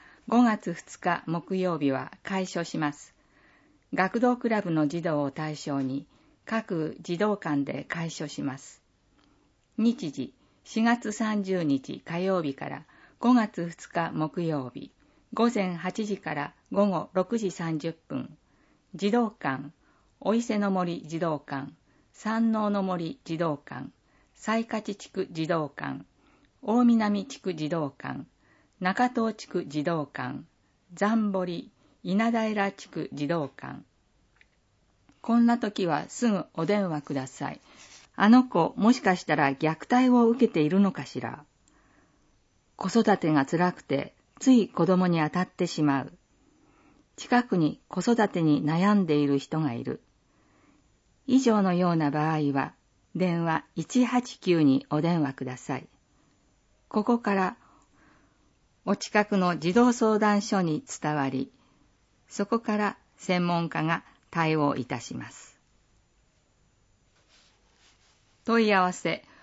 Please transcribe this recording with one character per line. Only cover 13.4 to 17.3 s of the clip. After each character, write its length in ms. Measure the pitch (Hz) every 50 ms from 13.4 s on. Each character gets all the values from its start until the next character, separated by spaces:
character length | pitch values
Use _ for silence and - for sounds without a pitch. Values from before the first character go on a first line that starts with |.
| 220 214 - - 170 170
二 200 | 175 - - -
日 220 | - 170 165 160 156
木 300 | 160 156 156 - - 175
曜 280 | 160 156 143 127 123 -
日、 160 | - - - _ _ _ _ _ _ _ _ -
午 180 | - 226 240 240
前 220 | 214 190 185 175
八 300 | 165 160 185 - - 220
時 120 | 208 196 185
か 160 | - 165 151
ら 200 | 151 143 - - _ _ _ -
午 160 | 190 202 208
後 220 | 185 156 - - -
六 240 | 185 185 -